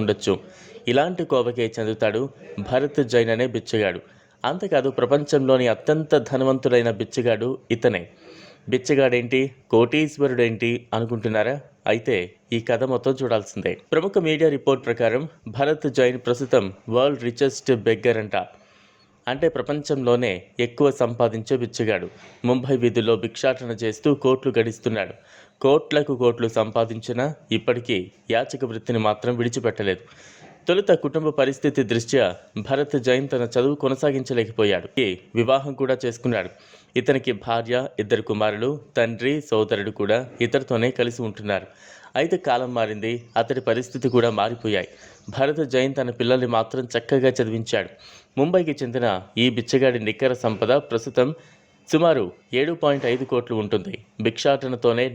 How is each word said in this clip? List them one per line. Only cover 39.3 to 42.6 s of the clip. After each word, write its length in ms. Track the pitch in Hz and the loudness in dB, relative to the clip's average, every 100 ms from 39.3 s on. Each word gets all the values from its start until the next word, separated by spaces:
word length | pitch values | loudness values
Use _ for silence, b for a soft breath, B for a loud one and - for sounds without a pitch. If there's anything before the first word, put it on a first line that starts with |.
| 151 - | -4 0
సోదరుడు 440 | 110 107 107 101 107 | 0 2 -2 -4 -4
కూడా 180 | 101 113 131 - 117 | 0 0 -2 -2 0
ఇతడితోనే 440 | 139 131 117 120 | 0 0 0 0
కలిసి 320 | - 120 117 113 | 0 -2 -4 -8
ఉంటున్నారు. 400 | 101 104 95 - B B B B 123 | -6 -4 -4 -4 B B B B -2
అయితే 200 | 165 180 147 | -2 -2 0
కాలం 220 | 123 | -2